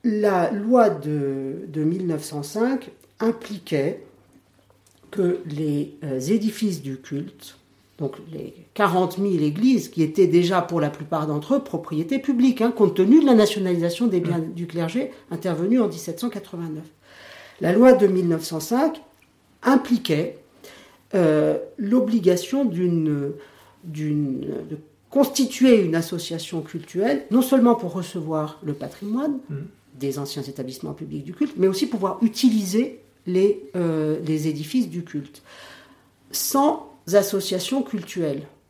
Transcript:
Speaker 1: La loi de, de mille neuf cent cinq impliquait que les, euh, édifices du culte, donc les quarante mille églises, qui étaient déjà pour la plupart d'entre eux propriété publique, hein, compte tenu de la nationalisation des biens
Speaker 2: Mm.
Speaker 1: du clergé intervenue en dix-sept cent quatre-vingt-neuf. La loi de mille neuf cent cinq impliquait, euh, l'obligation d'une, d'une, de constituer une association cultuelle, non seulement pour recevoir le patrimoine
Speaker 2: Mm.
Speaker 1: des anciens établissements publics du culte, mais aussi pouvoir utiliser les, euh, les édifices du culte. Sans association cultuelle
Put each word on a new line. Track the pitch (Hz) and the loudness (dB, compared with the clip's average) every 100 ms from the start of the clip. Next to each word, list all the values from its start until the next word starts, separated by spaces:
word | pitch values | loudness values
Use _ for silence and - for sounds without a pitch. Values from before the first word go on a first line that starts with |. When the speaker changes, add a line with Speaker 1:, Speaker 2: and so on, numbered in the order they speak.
Speaker 1:
La | 240 208 208 185 170 | 0 2 2 2 0
loi | 202 214 247 214 | -2 2 6 6
de, | 156 151 151 139 135 135 - - | 2 -4 -2 -2 -4 -6 -8 -8
de | 151 | -2
mille | 151 180 180 | -2 -2 -4
neuf | 156 | -4
cent | - 147 | -6 -10
cinq | 143 208 240 262 - - _ _ | -8 -2 0 -2 -6 -20 _ _
impliquait | 220 226 - 202 - 151 147 - - _ _ _ _ _ _ _ _ _ _ | -2 -2 -8 -12 -4 -2 -2 -6 -14 _ _ _ _ _ _ _ _ _ _
que | - 180 180 160 | -2 0 -2 -6
les, | 147 156 147 147 - | -6 -2 -2 -4 -8
euh, | 151 131 | -8 -6
édifices | 139 214 214 - 214 165 | 0 0 0 -2 -4 -4
du | 135 131 | -8 -12
culte, | - 139 - - - - _ _ _ - | -10 -10 -10 -16 -20 -20 _ _ _ -8
donc | 143 - 160 | -8 -8 -16
les | 160 - - - | -14 -14 -16 -14
quarante | - 202 180 180 185 | 0 2 4 0 -2
mille | 202 175 | -2 0
églises, | 151 151 247 240 - | 0 2 2 2 0
qui | - | -2
étaient | 156 175 175 | -2 4 4
déjà | 170 175 185 | 6 4 0
pour | - 170 | 0 -2
la | 151 | -2
plupart | - 147 160 151 | -4 -6 -4 -2
d'entre | 151 151 269 | -4 0 -2
eux | |
propriété | 277 - - 151 165 269 | 0 -8 -6 -6 -2 -2
publique, | - 240 262 247 | 0 2 2 4
hein, | 233 | 0
compte | 233 196 | 4 2
tenu | - 185 302 | 4 6 8
de | 277 | 8
la | |
nationalisation | 226 208 208 185 175 170 170 240 | 6 6 2 0 0 0 0 0
des | 185 | 0
biens | 165 170 | 0 -2
Speaker 2:
Mm. | 160 | -4
Speaker 1:
du | 170 170 | -8 -6
clergé | 170 165 233 294 - - | -4 -2 -2 -4 -10 -12
intervenue | 170 185 160 185 247 | -6 -4 -2 2 2
en | 202 | 2
dix-sept | 165 - 226 | -2 -10 -8
cent | 240 | -8
quatre-vingt-neuf. | 220 - 170 165 156 160 _ _ - - - - - | -8 -12 -10 -8 -10 -14 _ _ -20 -20 -20 -20 -4
La | 165 | 2
loi | 196 254 | 8 8
de | 247 202 | 8 6
mille | 185 175 | 2 2
neuf | 160 | 0
cent | 160 160 | -2 -8
cinq | 160 240 311 - - _ _ _ _ _ | -2 0 0 -2 -18 _ _ _ _ _
impliquait, | 247 269 - 233 - 151 165 - _ _ - - - _ _ | 2 2 2 -2 0 -2 -2 -8 _ _ -20 -20 -20 _ _
euh, | 190 165 - 151 151 - - | 2 4 4 2 0 -6 -8
l'obligation | 202 254 208 226 180 175 - 269 | 0 2 2 2 4 2 0 0
d'une, | 254 170 180 170 156 147 139 139 - _ - _ | 0 0 0 2 0 0 -4 -8 -16 _ -20 _
d'une, | 170 151 151 147 143 131 - - 156 | -14 -8 -4 -2 -2 -4 -6 -8 -10
de | 151 - _ _ | -14 -16 _ _
constituer | 277 277 - 254 - 262 226 | 2 2 2 -2 4 6 6
une | 175 | 6
association | 165 165 170 - 165 - 165 | 0 -2 -6 -6 -8 -6 -8
cultuelle, | 156 165 - 175 226 285 - | -8 -12 -8 -4 -2 -2 0
non | 233 | 2
seulement | 254 262 240 | 4 4 4
pour | 233 175 | 4 -2
recevoir | 185 170 180 156 156 151 151 | -8 -8 -8 -4 -4 -4 -8
le | 156 | -8
patrimoine | 143 131 - 208 233 294 269 - | -8 -10 -10 -6 -4 -4 -6 -10
Speaker 2:
Mm. | 143 - _ _ 131 | -12 -12 _ _ -8
Speaker 1:
des | 139 135 | -6 -6
anciens | 143 147 | -8 -8
établissements | 139 135 127 131 151 | -10 -10 -10 -10 -12
publics | 147 151 151 | -10 -10 -10
du | 143 | -12
culte, | 180 294 - | -4 -4 2
mais | 190 | 0
aussi | 190 294 | 2 -2
pouvoir | 214 190 - | -2 -4 0
utiliser | 226 - 254 214 190 208 277 - _ _ - | -2 2 2 4 2 0 0 -6 _ _ -2
les, | 180 202 202 - 180 | 2 4 2 -4 -4
euh, | 170 160 156 156 | -2 0 -2 -2
les | 151 156 156 | -2 -2 -2
édifices | 147 156 262 196 | -4 -2 -2 -2
du | 170 | -6
culte. | 165 147 135 - _ - - - - _ _ _ _ | -8 -10 -10 -20 _ -20 -20 -20 -20 _ _ _ _
Sans | - - 269 294 311 - - - | -8 -2 2 2 0 -10 -18 2
association | 202 196 202 - 185 - 269 | 2 4 -4 -2 -4 -2 -4
cultuelle | - 208 165 180 160 139 147 _ | -4 -8 -8 -6 -4 -6 -10 _